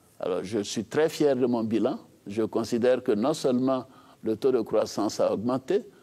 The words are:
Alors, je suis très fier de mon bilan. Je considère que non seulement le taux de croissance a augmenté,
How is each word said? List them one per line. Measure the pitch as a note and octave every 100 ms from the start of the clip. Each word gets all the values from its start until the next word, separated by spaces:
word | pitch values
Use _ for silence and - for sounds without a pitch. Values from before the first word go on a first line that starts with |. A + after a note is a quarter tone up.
| _ -
Alors, | E2+ F2+
je | F#2 G#2+
suis | G#2 A#2
très | F#2+ D3 D#3
fier | - D3 B2+
de | B2
mon | A#2+
bilan. | A2+ A2 A#2+ A3+ - - G2+
Je | G#2
considère | G#2+ A2+ A2 A#2+ B2 B2+
que | B2
non | G#2 C3+
seulement | D3+ C#3+ B2 C3 C3 - - - -
le | A2 A2
taux | C3+
de | B2
croissance | G#2 A2 A2 B2 G#2 -
a | F#2
augmenté, | G2+ A#2+ C3 - G3+ - -